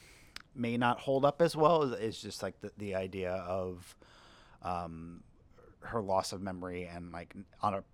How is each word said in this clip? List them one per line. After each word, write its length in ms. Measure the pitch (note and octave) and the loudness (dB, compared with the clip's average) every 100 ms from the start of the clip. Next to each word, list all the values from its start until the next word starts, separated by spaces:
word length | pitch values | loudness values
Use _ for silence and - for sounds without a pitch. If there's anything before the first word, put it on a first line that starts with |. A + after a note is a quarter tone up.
| - - - - - | -20 -20 -20 -20 -14
may 240 | - A#2+ A#2+ | -6 -2 2
not 220 | B2 A#2+ | 2 2
hold 260 | - C3+ C#3 | 2 4 4
up 160 | - | 6
as 140 | E3+ D3+ | 4 6
well, 260 | D#3 E3 | 6 8
is, 180 | C#3+ G#2 | 4 0
is 220 | A2 F#2+ | -2 -4
just, 220 | G#2 - | -8 -6
like, 160 | G2 - | -6 -6
the, 100 | G#2 - | -10 -8
the 160 | G#2 | -4
idea 380 | F#2+ F#2+ F#2+ F2+ | -2 -2 -2 -2
of, 640 | F#2 F2+ F#2+ F#2 F2+ F2+ - - - - - - - | -2 -2 -2 -2 -6 -12 -20 -20 -20 -20 -20 -20 -10
um, 640 | F2 F2 E2+ E2 E2 F2 - - - - - - | -4 -4 -4 -8 -12 -14 -18 -20 -20 -20 -20 -18
her 220 | - A#2 | -6 -4
loss 300 | G2 F#2+ - | 2 2 0
of 80 | G2 | -4
memory, 420 | G2 F#2 F2+ F2+ F2 | -6 -6 -6 -6 -8
and, 260 | E2+ F2 | -10 -10
like, 240 | E2+ E2+ G2 G2+ - | -12 -12 -14 -16 -4
on 100 | G#2 | 0
a, 100 | G2 - | 0 -4